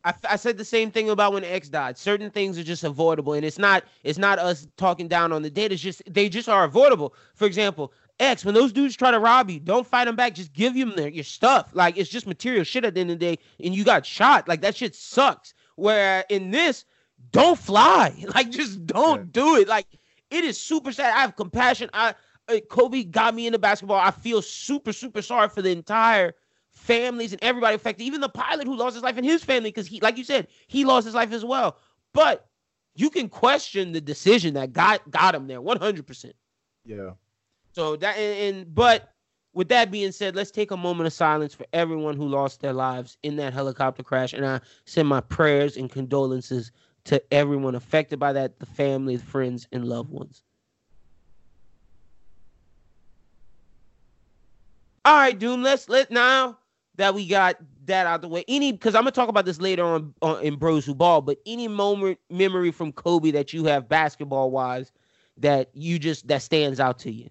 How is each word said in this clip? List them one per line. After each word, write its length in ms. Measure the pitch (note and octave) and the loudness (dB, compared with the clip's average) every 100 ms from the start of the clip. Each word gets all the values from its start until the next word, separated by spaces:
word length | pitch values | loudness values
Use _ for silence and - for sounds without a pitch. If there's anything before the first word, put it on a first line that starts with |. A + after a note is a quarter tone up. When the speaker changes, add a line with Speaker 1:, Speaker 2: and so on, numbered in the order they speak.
Speaker 1:
I, 80 | F3 - A3+ | -4 -4 -4
I 80 | G#3 | -2
said 220 | A#3+ G#3 | -2 -6
the 60 | |
same 260 | A3 A3+ A3 | -2 -2 0
thing 200 | A3 A3 | -2 0
about 220 | G#3 G#3 | 2 2
when 120 | G3 | 0
X 240 | F3 F#3 D3 | -4 -8 -6
died. 280 | D3 C3 B2+ | -6 -6 -6
Certain 320 | G3 G#3 G#3 | -4 -4 -4
things 300 | G#3 G3 F3 | -4 -4 -4
are 60 | |
just 180 | D#3+ E3+ | -8 -6
avoidable, 520 | D#3 C#3 E3 D#3 C#3 | -6 0 2 2 -2
and 100 | D3 | -4
it's 140 | D#3 E3 | -4 0
not, 260 | G3+ F#3+ - _ | 2 2 0 _
it's 160 | C#3+ D#3 | -6 0
not 200 | G3+ F#3+ | 0 2
us 260 | F3+ D#3+ D3+ - | 0 -4 -10 -2
talking 300 | F#3+ F3+ E3+ | -2 -2 -2
down 260 | E3+ E3+ | 0 0
on 100 | D#3 | -2
the 80 | D3+ | -4
dead. 200 | D3 G#3+ | -4 -4
It's 100 | F#3 | -4
just, 220 | F3 E3+ - | -8 -12 -6
they 160 | F#3 G3+ | -2 0
just 200 | F#3+ A#3 | -2 0
are 160 | G3+ | 2
avoidable. 500 | D#3+ E3 C#4+ G#3+ C#3+ _ _ _ | 4 6 6 6 -2 _ _ _
For 100 | G#3 | -2
example, 460 | F#3 G3+ D3+ C#3 _ _ - | 0 -2 -4 -12 _ _ 0
X, 260 | C4+ A#3+ | 0 0
when 100 | G3 | 2
those 180 | G#3+ C4+ | 4 4
dudes 240 | G#3 C#4 - | 2 -2 2
try 160 | B3+ | 2
to 80 | A3+ | 4
rob 280 | A3+ B3 G#3 | 6 4 4
you, 120 | D#3+ | -6
don't 260 | E3 A3+ B3 | -2 -2 0
fight 220 | B3 A#3+ | 0 0
'em 80 | A#3 | 0
back. 180 | B3 | -2
Just 180 | E3+ E3+ | -2 -14
give 240 | C#3+ A#3 B3+ | -2 -2 0
'em 180 | B3 F#3+ | -4 -4
their, 120 | D3 | -6
your 140 | D#3 | -8
stuff. 460 | C#3 - B3 C4+ - | -12 2 4 4 2
Like, 240 | F3+ F3 E3+ | 2 2 2
it's 140 | F#3 | -6
just 160 | A#3 G#3 | -6 -10
material 380 | E3+ B3 A#3 | -8 -2 -2
shit 200 | D#3 B3+ | -2 -4
at 100 | A#3 | -4
the 60 | F3+ | -4
end 100 | F3 | -4
of 60 | E3+ | -2
the 40 | E3+ E3 | -4 -4
day, 20 | _ - | _ -10
and 120 | F3+ | -6
you 100 | F#3+ | 0
got 200 | G#3 F#3+ | 4 2
shot. 440 | - - A#3 B3+ - | 0 2 6 6 4
Like, 120 | E3 | -2
that 140 | G3 - | -2 -4
shit 200 | A3+ - | -8 -8
sucks. 580 | - A#3 C4+ D#3+ - _ _ - | -2 2 2 2 -14 _ _ -2
Where 480 | G3+ G#3+ G3 F#3+ - | 2 4 2 0 0
in 220 | G3+ F#3 | -4 -2
this, 340 | B3 E4+ B3 _ _ _ _ B2 | 0 0 -2 _ _ _ _ 0
don't 280 | - D#4+ D#4+ | 4 4 4
fly. 540 | - G3+ C#4 F#4+ F3+ - F#3+ | 2 6 8 6 4 0 -4
<laughs> 60 | |
Like, 160 | B3+ A#3+ | -2 -2
just 340 | B3+ C4+ G3 | -4 -6 -8
don't 360 | E3 G3+ D#4 C4+ | -6 2 2 2
Speaker 2:
Yeah. 60 | F3 | -2
Speaker 1:
do 260 | A3 D4 D4+ | 0 4 4
it. 120 | G3 | 4
Like, 180 | A3 - _ _ _ _ | 2 -2 _ _ _ _
it 140 | D#4+ | -4
is 160 | E4 - | -4 -6
super 300 | - D#4 C4 | -4 -4 -4
sad. 240 | A#3+ C4 | -2 0
I 60 | A3+ | 2
have 160 | C4 - | 0 -2
compassion. 520 | F#3 A3+ B3+ B3 A#3+ | -8 0 0 0 -4
I, 220 | G#3 A3+ G#3 _ _ - | -2 -2 -2 _ _ -4
uh, 80 | A3+ A3 | -4 0
Kobe 360 | - A#3+ C4 | 2 2 2
got 300 | F#3 A3 A#3 A#3 | -2 0 0 0
me 100 | A#3 | -4
into 120 | A#3 | 0
basketball. 400 | G3+ G#3 G3 G3 | 2 0 0 2
I 120 | F#3+ | 2
feel 320 | - A#3 A3 | 0 -2 -2
super, 500 | - - - C#4+ A3 | -4 -14 -8 -6 -6
super 300 | G3+ B3 G#3+ | -10 -10 -12
sorry 260 | - A#3+ G#3 | -4 0 0
for 140 | G#3 | 0
the 80 | F#3 | -4
entire 640 | F3 E3 A3 A3+ G#3+ F3 - _ _ _ | -4 -2 2 4 4 2 -4 _ _ _
families 640 | _ - A#3 B3 A#3+ A#3 | _ 0 0 0 -4 -8
and 100 | F#3+ | -4
everybody 300 | A#3 B3 A3+ G#3+ | -2 2 0 0
affected, 260 | A3+ F#3 | -4 -8
even 180 | A#3+ C#4+ | -8 -6
the 60 | C#4 | -6
pilot 360 | - C4+ D#4 C4 | -6 -6 -4 -6
who 80 | |
lost 200 | B3+ B3 | -4 -6
his 80 | A#3 | -4
life 160 | B3 A#3+ | -6 -2
and 80 | B3+ | 0
his 180 | E4 | 0
family, 260 | - B3+ G#3+ | 0 -2 -2
'cause 160 | G#3+ F3 | -8 -10
he, 140 | G3 | -2
like 160 | A3 A#3+ | -2 -2
you 80 | |
said, 240 | B3 C4+ E3+ _ _ | -4 -4 -4 _ _
he 160 | C4 C4+ | 0 4
lost 180 | B3+ | 2
his 100 | A3 | 2
life 160 | A3+ A3+ | -2 -2
as 120 | A3+ | -4
well. 320 | A#3 C4 G3+ - _ _ _ | -4 -2 -2 -4 _ _ _
But 340 | C#4+ D4+ - _ _ _ _ _ | 2 2 2 _ _ _ _ _
you 160 | - C#4+ | -4 -2
can 180 | - A#3 | -2 -6
question 640 | - B3+ C#4+ - G3 F3+ | 0 2 2 -2 -6 -6
the 80 | E3 | -8
decision 540 | C#3+ D3 F#3 A#3 E3+ | -8 -2 4 4 2
that 180 | C#3+ C3 | -4 -4
got, 360 | B2 F#3 G#3+ - | 2 2 2 -2
got 240 | D#3 F#3 | 2 2
him 120 | D#3 C3+ | 2 -8
there, 140 | B2+ | -10
one 180 | D3+ A3+ | -4 -2
hundred 280 | G3+ F#3 C3+ | -2 -4 -12
percent. 280 | C3 C#3+ - _ _ _ _ A2+ | -20 -20 -20 _ _ _ _ -16
Speaker 2:
Yeah. 240 | G#2 F#2 F#2 _ _ _ _ _ | -14 -14 -16 _ _ _ _ _
Speaker 1:
So 220 | - D#3 D3+ | -8 -6 -4
that, 200 | F#3+ G#3 | -4 -4
and, 400 | G#3 G3+ G3+ G3 | -4 -4 -6 -6
and, 180 | E3+ | -8
but 380 | D#3 A#3+ E3+ - _ _ _ _ | 2 4 4 0 _ _ _ _
with 160 | F3+ F3+ | -6 2
that 220 | B3 A3 | 2 2
being 220 | G#3 G3 | -2 -6
said, 220 | F#3+ G3 | -4 -6
let's 160 | F#3 G3+ | -4 -6
take 200 | - G#3 | -6 -6
a 60 | F#3+ | -4
moment 300 | F3 E3+ D#3+ | -4 -2 -4
of 60 | |
silence 400 | - D#3+ D3+ D3 | 0 0 0 -4
for 120 | - - | -10 -6
everyone 420 | E3 E3 D#3+ D3+ C#3+ | -2 -2 -2 -6 -4
who 100 | D3 | -4
lost 360 | C#3 C#3 - | -2 -4 -4
their 100 | C#3+ | -6
lives 460 | B2+ C3 B2+ A#2+ _ | -4 -4 -6 -12 _
in 140 | D3+ D3 | -8 -6
that 160 | C#3 | -6
helicopter 500 | B2+ C#3 B2+ C3 B2+ | -6 -6 -2 -4 -4
crash, 300 | B2 C3 B2+ | -4 -2 -2
and 140 | - C3+ | -4 -4
I 140 | C3 _ _ - | -4 _ _ -6
send 220 | - D3 | 0 2
my 120 | C3+ | 0
prayers 560 | - - D#3 C#3+ C#3+ C#3 | -2 0 2 4 0 -4
and 140 | B2+ | -10
condolences 800 | C3+ C3 C#3 C3+ C3 - B2+ A#2 _ _ _ | -8 -4 -2 -2 -4 -6 -6 -6 _ _ _
to 180 | - C#3 _ | -2 -2 _
everyone 420 | C#3+ C#3+ C#3+ C3+ | 0 2 -2 -4
affected 440 | B2 - D#3 D3 C#3+ | -6 -2 -2 -2 -4
by 140 | C#3+ | -2
that, 280 | C#3 C3 _ | -2 -4 _
the 60 | - | -16
family, 520 | - C#3+ C3+ C3+ B2 | -4 -2 -2 -4 -6
friends, 500 | A#2+ C#3 B2+ B2 - | -6 -6 -4 -6 -10
and 140 | B2 A#2+ | -8 -6
loved 220 | A#2 C3+ | -8 -8
ones. 320 | - - _ _ _ _ _ _ - _ _ _ - _ _ - _ _ - _ - - - - _ _ _ _ _ _ _ _ _ - - _ _ - _ _ _ _ _ _ _ - _ _ _ | -14 -16 _ _ _ _ _ _ -20 _ _ _ -20 _ _ -20 _ _ -20 _ -20 -20 -20 -20 _ _ _ _ _ _ _ _ _ -20 -20 _ _ -20 _ _ _ _ _ _ _ -20 _ _ _
All 120 | C#4 D4+ | 6 8
right, 200 | C4+ G#3 | 6 2
Doom, 240 | A#3 B3 | -4 0
let's, 260 | C4 C4+ - | 0 0 2
let, 220 | B3+ C4+ | 0 2
now 480 | A#3 B3 C4 B3+ A3+ _ _ _ - | 2 4 4 0 -6 _ _ _ -2
that 180 | G3 | 0
we 120 | G3 F3+ | 0 0
got 300 | G3 F#3 - D#3 _ C#3 | 2 2 0 -12 _ -2
that 200 | F#3+ F3 | 0 0
out 140 | E3 | -2
the 60 | E3+ | -4
way, 160 | E3+ G3+ | -8 -2
any, 300 | C#4 C#4 G3+ | -2 -2 -2
'cause 180 | A3+ | 0
I'm 80 | G#3+ | 2
gonna 80 | B3+ | 2
talk 180 | B3+ A#3 | 2 2
about 160 | G#3 | 2
this 160 | F#3 D#3 | 0 -2
later 220 | F#3+ F3+ | -2 0
on, 300 | E3+ E3 D3+ _ | 0 -2 -4 _
on 200 | D#3+ D3 | -2 -2
in 100 | D3+ C#3+ | -4 -2
Bros 300 | D#3+ D#3 C3 | 0 0 -2
Who 80 | |
Ball, 260 | C3+ F3 D#3+ | 2 4 4
but 180 | C#3 C#3 | 2 -6
any 220 | - A#3 A#3 | -8 -8 -6
moment, 520 | G#3 G3+ G3+ F#3+ F3+ _ | -2 0 0 -2 -6 _
memory 400 | F3+ F#3+ F#3 F3 | -2 0 2 -2
from 220 | - D#3+ | -2 -10
Kobe 400 | - E3+ E3+ D#3+ | -6 0 2 2
that 200 | D3 C#3 | 0 -4
you 120 | D#3+ | -2
have 240 | D#3 C#3+ A#2+ | 0 0 0
basketball-wise 1040 | D#3 D#3 - C#3+ C3+ C3 C3 B2+ B2+ C3 _ _ _ _ _ | 0 0 -4 -6 -2 -2 -2 -4 -6 -10 _ _ _ _ _
that 320 | D3 C#3 B2+ | 0 2 -2
you 240 | C#3 E3 E3+ | -8 -6 -2
just, 300 | D3+ D3+ - | -2 -6 -2
that 140 | C#3+ | -4
stands 360 | - D#3+ C#3+ C3 | 0 0 0 0
out 200 | C3 B2 | -2 -2
to 100 | - | -10
you? 180 | A2 A#2+ | -14 -18